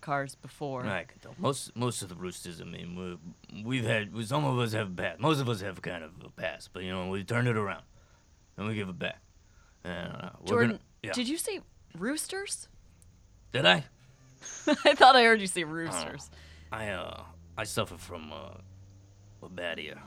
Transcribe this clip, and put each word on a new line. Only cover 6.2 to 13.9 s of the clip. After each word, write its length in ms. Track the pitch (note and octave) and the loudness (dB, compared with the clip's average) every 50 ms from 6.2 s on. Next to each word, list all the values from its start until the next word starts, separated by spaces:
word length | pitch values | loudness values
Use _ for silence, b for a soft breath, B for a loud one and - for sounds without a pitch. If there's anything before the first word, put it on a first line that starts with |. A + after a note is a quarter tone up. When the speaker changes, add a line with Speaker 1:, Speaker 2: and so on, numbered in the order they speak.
| - | -18
Speaker 2:
a 60 | - | -18
past, 400 | - - - D#2+ D2 - - - | -12 -6 -6 -6 -6 -6 -14 -14
but, 100 | - F#2 F#2 | -12 -10 -6
you 60 | F#2 | -6
know, 180 | F#2 F#2 F2+ F#2 | -4 -4 -4 -4
we 120 | F#2+ G2+ | -4 -4
turn 240 | F#2 - A#2 A#2 B2 | -4 0 0 2 2
it 100 | B2 A2+ | 2 2
around 260 | A2 G#2 F#2+ F2 D#2 - - b b b b b b b b b - - _ - | 2 0 -2 -4 -8 -10 -20 b b b b b b b b b -20 -20 _ -12
and 100 | - G2 | -8 -6
we 80 | G#2+ A2 | -4 -4
give 140 | G#2 G2+ F#2+ | -4 -4 -6
it 100 | F2+ - | -6 -6
back. 220 | - - - - - - - - b b b b b b b b - | -6 -6 -8 -8 -18 -20 -20 -20 b b b b b b b b -10
And, 280 | F2 F2 E2+ F2 F2 - | -8 -8 -6 -6 -8 -8
uh, 160 | - - F#2 - - | -10 -12 -12 -14 -10
we're 60 | - | -2
Speaker 1:
Jordan, 240 | F#2 G#2+ A#3 A#3 A#3 | 0 4 4 4 4
Speaker 2:
gonna, 100 | G#3 - - - - - | 2 -2 -8 -18 -18 -12
yeah. 100 | - - | -8 -6
Speaker 1:
did 160 | - B3 A#3+ B3 | -4 -2 -2 -2
you 80 | D#4 | -2
say 240 | E4+ - A4+ G4 E4 - - - - - - - | -4 -4 -6 -6 -8 -10 -14 -20 -20 -20 -18 -12
Roosters? 720 | E3 F#3+ B3 D4+ D#4 - - F#4+ F#4+ G4+ - - - - - - - - - - - - - - - - - - - - - | -6 -4 -4 -4 -4 -6 -6 -6 -8 -6 -6 -8 -10 -10 -18 -20 -20 -20 -20 -20 -20 -20 -20 -20 -20 -20 -20 -20 -20 -18 -6
Speaker 2:
Did 140 | - B2 D3+ | -2 4 6
I? 180 | F3+ F3+ D#3+ C3+ - | 6 6 6 4 -6